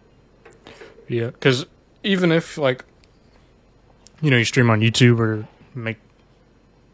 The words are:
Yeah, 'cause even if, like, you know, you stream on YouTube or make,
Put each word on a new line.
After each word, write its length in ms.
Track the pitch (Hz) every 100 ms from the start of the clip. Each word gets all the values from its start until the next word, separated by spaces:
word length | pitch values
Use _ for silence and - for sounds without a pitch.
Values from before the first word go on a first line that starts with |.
| _ _ _ _ - - - - - - -
Yeah, 220 | 120 117 -
'cause 260 | 143 127 170 _ _ _
even 300 | 220 190 180
if, 240 | 165 165 -
like, 260 | 139 131 - _ _ _ _ _ _ _ _ _ _ _ _ _
you 80 | 156
know, 60 | 123
you 80 |
stream 260 | 113 - 120
on 120 | 110
YouTube 380 | 113 117 123 117
or 260 | 113 107 107 _ -
make, 220 | 131 113 113 _ _ _ _ _ _ _ _ _